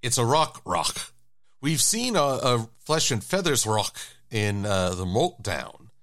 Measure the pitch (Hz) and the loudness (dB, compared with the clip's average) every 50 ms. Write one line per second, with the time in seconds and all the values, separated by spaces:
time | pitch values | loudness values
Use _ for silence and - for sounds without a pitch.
0 | - 123 117 - 120 117 135 156 156 147 - - - - 87 90 76 - - - | -2 -2 0 2 2 4 4 4 4 2 0 -12 -8 -4 -2 0 0 -2 -2 -4
1 | - - - - - - - - - - - - - 143 160 147 - - - 226 | -10 -12 -14 -20 -20 -20 -20 -20 -20 -20 -20 -6 -2 -2 0 2 2 2 2 0
2 | 240 254 233 180 147 139 135 127 - 131 123 117 113 110 - - - - 151 160 | 0 0 2 2 2 2 2 0 2 2 2 2 0 -4 -10 -20 -4 -2 0 0
3 | 156 - 139 110 - - - 190 196 165 143 113 - 110 110 107 101 - - - | 2 0 0 -2 -2 -2 -2 0 2 2 2 2 2 0 0 0 0 -2 -6 -12
4 | - - - - - - - 110 104 104 104 101 98 104 101 95 92 90 92 90 | -16 -16 -18 -20 -20 -6 -2 0 0 0 0 -2 -2 0 0 2 2 0 0 -2
5 | 92 90 90 110 156 175 - - - 107 90 71 62 - - - - - - - | -4 -2 0 0 0 0 -2 -6 -6 -4 -4 -4 -6 -10 -14 -20 -20 -20 -20 -20